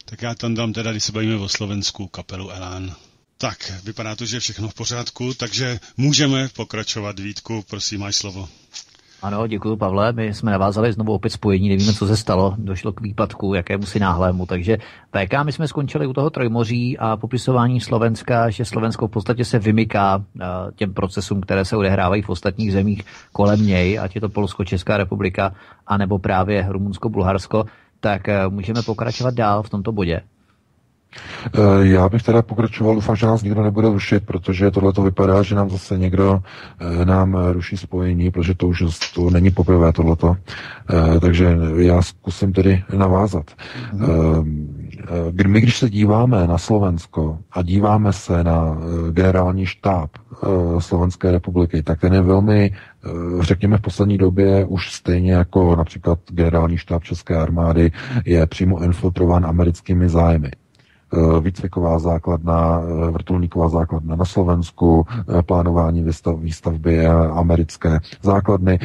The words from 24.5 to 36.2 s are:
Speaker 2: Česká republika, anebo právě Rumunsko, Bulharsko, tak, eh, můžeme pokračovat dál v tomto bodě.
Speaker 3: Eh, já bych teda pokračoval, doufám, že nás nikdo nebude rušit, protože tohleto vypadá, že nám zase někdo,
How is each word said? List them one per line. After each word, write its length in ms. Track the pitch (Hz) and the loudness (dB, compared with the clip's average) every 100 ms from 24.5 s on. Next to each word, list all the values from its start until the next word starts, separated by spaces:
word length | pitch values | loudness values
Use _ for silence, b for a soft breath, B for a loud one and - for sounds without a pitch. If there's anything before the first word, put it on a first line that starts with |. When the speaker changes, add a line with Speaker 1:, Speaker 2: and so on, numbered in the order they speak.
| - 101 | -4 -4
Speaker 2:
Česká 320 | 92 - 104 | -4 -2 -2
republika, 560 | 92 98 95 95 98 95 B B - | -2 -2 -4 -2 -4 -4 B B -4
anebo 320 | 101 95 98 | -2 0 -2
právě 460 | 104 95 92 101 95 | 0 0 0 0 -2
Rumunsko, 400 | 95 101 95 117 | -4 -4 -6 -6
Bulharsko, 560 | 107 92 95 - 110 110 B B _ | -2 0 -2 -2 -2 -4 B B _
tak, 300 | 110 98 104 | -4 -2 -2
eh, 180 | 101 95 | -2 -2
můžeme 340 | 101 95 113 | -4 -4 -4
pokračovat 520 | 110 107 117 - 127 | -4 -4 -6 -4 -4
dál 300 | 120 107 101 | 0 0 0
v 60 | 104 | -2
tomto 220 | 104 95 | -6 -4
bodě. 300 | 104 90 80 - _ _ _ _ _ _ _ _ B B B B | -2 -2 -4 -6 _ _ _ _ _ _ _ _ B B B B
Speaker 3:
Eh, 60 | - 104 98 98 | 4 6 6 6
já 220 | 92 92 | 6 4
bych 140 | 113 | 2
teda 180 | 120 117 | 2 2
pokračoval, 540 | 113 107 113 - 110 110 | 2 -2 -4 0 0 2
doufám, 200 | 107 101 | 0 0
že 100 | 113 | 2
nás 180 | 110 | 2
nikdo 200 | 101 104 | 0 0
nebude 240 | 107 101 110 | 0 2 2
rušit, 380 | 101 - 104 - | 2 0 0 0
protože 460 | 92 90 92 98 | -4 -4 0 2
tohleto 300 | 98 98 98 | 4 2 2
vypadá, 420 | 98 95 98 95 | 2 2 4 4
že 120 | 98 101 | 2 0
nám 140 | 98 | 0
zase 280 | 92 - 95 | -4 -4 -2
někdo, 420 | 92 95 | 0 2